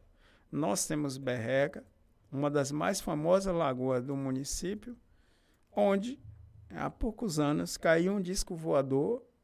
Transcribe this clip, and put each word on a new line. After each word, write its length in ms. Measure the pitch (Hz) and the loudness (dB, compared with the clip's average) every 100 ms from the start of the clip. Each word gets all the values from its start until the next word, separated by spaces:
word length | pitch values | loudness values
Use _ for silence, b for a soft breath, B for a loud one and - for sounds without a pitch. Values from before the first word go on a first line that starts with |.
| _ b b b b | _ b b b b
Nós 360 | - 160 190 - | -2 0 0 0
temos 300 | 151 147 131 | -2 -2 -4
Berreca, 640 | 135 123 113 131 143 - - _ _ _ - | -4 -2 0 2 2 -2 -16 _ _ _ -10
uma 180 | 139 143 | -2 0
das 220 | 147 135 | 0 0
mais 300 | 147 175 196 | 0 0 -2
famosas 520 | - 151 156 190 196 | -2 -2 4 4 4
lagoas 480 | 170 147 127 131 127 | 0 0 0 0 0
do 140 | 131 139 | -2 -4
município, 800 | 135 131 135 - 180 208 240 240 _ _ _ _ _ _ _ | -2 -4 -4 -6 -4 -6 -10 -16 _ _ _ _ _ _ _
onde 460 | - 202 196 233 285 - - - - - | 2 4 2 0 -8 -14 -20 -20 -20 -14
há 200 | 175 - | -6 -6
poucos 500 | - 240 214 226 156 | -2 -4 -2 -2 2
anos 360 | 147 156 170 - | 2 2 -2 0
caiu 380 | 175 165 180 | 4 4 4
um 80 | 202 | 0
disco 340 | 180 190 - 170 | -2 -2 -4 -4
voador 680 | 160 151 135 135 170 247 - _ | 0 2 4 2 2 -2 -6 _